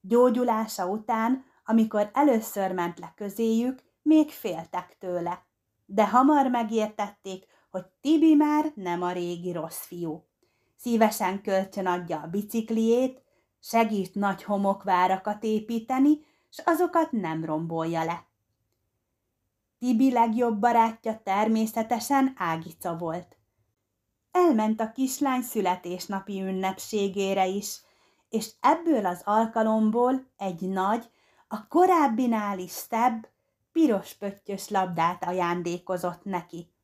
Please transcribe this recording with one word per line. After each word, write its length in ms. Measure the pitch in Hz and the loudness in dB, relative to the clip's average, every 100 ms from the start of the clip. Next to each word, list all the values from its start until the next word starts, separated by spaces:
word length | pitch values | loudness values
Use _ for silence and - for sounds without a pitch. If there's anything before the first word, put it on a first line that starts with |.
Gyógyulása 840 | 190 240 247 240 240 220 220 - 180 | 2 4 6 4 0 0 -2 -4 -4
után, 560 | 214 214 226 226 262 - _ - | -4 -4 -2 0 -2 -4 _ 0
amikor 440 | 226 220 208 208 | 2 2 0 -2
először 580 | - 294 226 220 202 190 | 2 4 2 -2 -4 -4
ment 280 | 185 175 170 | -2 -4 -6
le 140 | 170 _ | -18 _
közéjük, 680 | 202 202 226 226 247 262 _ _ | -10 -2 0 2 0 -6 _ _
még 300 | 302 311 302 | 4 4 4
féltek 680 | - 208 165 165 180 - _ | -2 -8 -8 -8 -10 -10 _
tőle, 460 | 185 180 175 180 _ _ _ _ _ | -6 -4 -4 -8 _ _ _ _ _
de 220 | 202 214 | 0 4
hamar 420 | 240 269 294 262 | 6 6 6 4
megértették, 960 | 247 220 226 214 214 202 - 190 190 _ _ _ | 0 -2 -2 -2 -4 -8 -8 -12 -12 _ _ _
hogy 140 | 185 175 _ | -12 -12 _
Tibi 340 | 277 320 320 294 | 0 4 6 6
már 360 | 302 302 311 220 | 6 2 0 -4
nem 260 | 180 175 | -6 -2
a 100 | 180 | -2
régi 400 | 180 175 175 180 | -4 -6 -6 -6
rossz 340 | 170 160 - - | -6 -8 -12 -14
fiú. 420 | 175 165 170 _ _ _ _ _ _ | -8 -8 -8 _ _ _ _ _ _
Szívesen 680 | 240 233 214 214 190 196 | -2 4 4 2 -4 -4
kölcsönadja 800 | - 190 196 202 185 180 175 156 | -2 -2 -2 -4 -2 -4 -4 -8
a 60 | 160 | -6
bicikliét, 920 | 196 208 226 220 226 226 240 262 254 _ _ _ _ | -6 -4 -6 -2 0 2 2 0 -4 _ _ _ _
segít 560 | - 226 220 214 185 202 | -2 0 2 0 -4 -2
nagy 280 | 202 185 | -4 -4
homokvárakat 1000 | - 202 196 196 196 180 180 190 208 208 | -4 -2 0 -2 0 2 2 0 -2 -4
építeni, 760 | 220 214 214 233 226 262 285 302 _ _ _ | -2 -2 -2 -8 -4 2 4 4 _ _ _
s 120 | - - | -6 -2
azokat 460 | 330 349 339 320 | 0 2 2 0
nem 340 | 226 170 160 160 | -2 -4 -4 -4
rombolja 580 | 156 165 165 165 165 | -4 -4 -4 -2 -2
le. 240 | 165 170 _ _ _ _ _ _ _ _ _ _ _ _ _ _ _ _ | -4 -6 _ _ _ _ _ _ _ _ _ _ _ _ _ _ _ _
Tibi 320 | 247 226 269 | 0 4 4
legjobb 480 | 240 220 220 240 214 | 4 2 2 0 2
barátja 640 | 240 233 226 220 226 214 | 2 4 2 0 -8 -6
természetesen 1120 | - 190 220 220 220 226 220 226 - 277 269 262 | -2 0 2 2 0 -2 -2 -2 0 2 2 0
Ágica 640 | 175 165 165 - 180 165 | -4 -4 -8 -10 -8 -4
volt. 400 | 170 170 - _ _ _ _ _ _ _ _ _ _ | -6 -6 -10 _ _ _ _ _ _ _ _ _ _
Elment 500 | 359 349 226 214 220 | 2 4 4 2 0
a 100 | 220 | -4
kislány 500 | 240 262 - 277 254 | -2 -4 0 0 0
születésnapi 1000 | 240 220 190 185 180 180 - 196 196 196 | -2 -2 0 -2 -4 -10 -6 -8 -6 -6
ünnepségére 1080 | 190 185 190 190 - 214 196 190 196 190 185 | -4 -2 -4 -6 -6 -2 -2 -2 -2 0 0
is – 340 | 202 202 - _ _ _ _ _ | -2 -6 -14 _ _ _ _ _
és 220 | 220 214 _ | -6 -6 _
ebből 460 | 269 330 339 269 190 | 2 2 2 0 0
az 160 | 180 - | -4 0
alkalomból 1080 | 214 226 226 220 220 220 226 247 262 - _ | 0 2 0 0 2 2 4 2 0 -6 _
egy 240 | 196 175 | -8 -6
nagy, 480 | 185 190 190 233 - _ _ _ _ | -4 -2 -2 -2 -6 _ _ _ _
a 200 | 220 - | -14 -2
korábbinál 920 | 339 370 349 277 226 254 220 208 190 | 2 4 4 2 2 0 0 -2 -6
is 120 | 180 | -8
szebb, 560 | - - 226 240 226 - _ _ _ _ | -12 -6 0 0 0 -12 _ _ _ _
piros 420 | 330 311 202 - | 2 2 2 -4
pöttyös 560 | - 202 202 - 190 - | -10 -10 -10 -12 -10 -4
labdát 540 | 196 185 170 165 175 | -2 -2 0 0 0
ajándékozott 1000 | 175 185 170 175 170 175 - 180 180 170 | -4 -2 0 -2 -4 -6 -6 -4 -4 -8
neki. 480 | 202 185 170 165 170 _ | -8 -8 -8 -16 -18 _